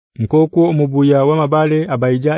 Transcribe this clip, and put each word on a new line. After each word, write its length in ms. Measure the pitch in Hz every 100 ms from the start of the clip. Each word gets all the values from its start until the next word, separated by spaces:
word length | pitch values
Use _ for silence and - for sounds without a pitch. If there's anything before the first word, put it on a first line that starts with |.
| _ -
Nk'okwo 420 | 107 156 160 170 170
omubuya 500 | 156 143 139 139 139 139
w'amabare 540 | 156 147 151 151 156 160
abaija 440 | 127 127 131 147